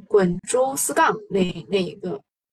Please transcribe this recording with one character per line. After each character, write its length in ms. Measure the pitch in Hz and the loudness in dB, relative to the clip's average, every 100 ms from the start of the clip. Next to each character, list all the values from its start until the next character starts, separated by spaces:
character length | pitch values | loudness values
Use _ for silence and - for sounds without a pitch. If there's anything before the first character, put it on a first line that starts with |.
| - | 0
滚 280 | 208 180 180 | 2 4 0
珠 360 | - 254 269 277 | -2 0 0 -2
丝 180 | - | -2
杠 240 | 285 302 - - | 2 2 0 -4
那， 360 | 196 180 165 147 | -2 -2 -4 -4
那 80 | 190 | -2
一 140 | 170 - | -2 -6
个， 260 | 180 - - _ _ | -8 -8 -12 _ _